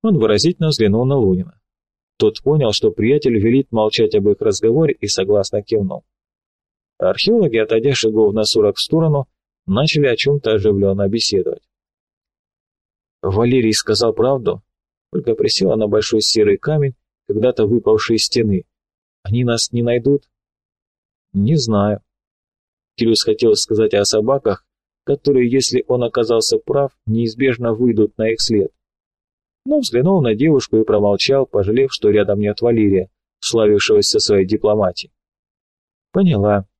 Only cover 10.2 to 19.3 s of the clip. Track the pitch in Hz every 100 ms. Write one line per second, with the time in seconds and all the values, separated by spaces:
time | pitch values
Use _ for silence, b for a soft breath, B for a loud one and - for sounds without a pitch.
10.2 | 139 143 113 110 107 98 98 98 98 113
11.2 | - 98 82 - _ _ _ _ _ _
12.2 | _ _ _ _ _ _ _ _ _ _
13.2 | 98 95 120 131 110 107 - 107 117 107
14.2 | 123 135 98 95 _ _ _ _ _ 92
15.2 | - 110 104 - 95 110 107 107 - 110
16.2 | 104 113 104 98 - 151 139 - _ _
17.2 | - 104 123 123 107 117 104 110 - 110
18.2 | - 123 110 95 - _ _ _ _ _
19.2 | -